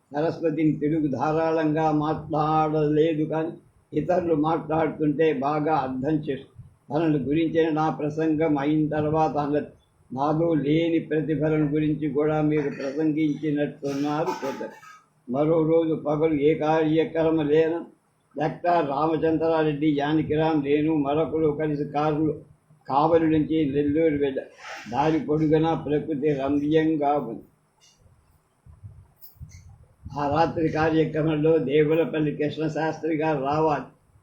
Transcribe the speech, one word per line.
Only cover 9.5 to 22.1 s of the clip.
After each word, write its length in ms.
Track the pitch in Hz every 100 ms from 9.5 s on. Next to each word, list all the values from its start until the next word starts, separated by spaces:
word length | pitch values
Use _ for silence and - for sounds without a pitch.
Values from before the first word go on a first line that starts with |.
| 147 - - _ _ -
"నాలో 400 | 123 143 156 170
లేని 460 | 160 135 156 170 165
ప్రతిభలను 720 | 156 151 143 151 156 156 147
గురించి 380 | 151 151 151 151
కూడా 320 | 135 151 156
మీరు 280 | 151 151 143
ప్రసంగించినట్టున్నారు 1800 | 120 135 139 156 151 156 131 156 147 147 - 139 139 147 147 175 175 135
కొందరు." 440 | 120 110 - - - _ _ -
మరో 320 | 127 151 165
రోజు 300 | 156 165 160
పగలు 400 | 156 147 151 160
ఏ 200 | 151 147
కార్యక్రమం 920 | 160 151 156 156 160 147 160 160 160 147
లేన 360 | 151 160 165 - - _ _ _ 139
డాక్టర్ 500 | 151 - 175 175 147
రామచంద్రారెడ్డి, 1040 | 139 156 160 160 160 165 160 156 143 156 143
జానకిరాం, 680 | 143 156 127 151 160 156 139
నేను 300 | 147 151 160
మరొకరు 600 | 139 151 160 156 160 147
కలిసి 240 | 151 147
కారులో 500 | 147 143 156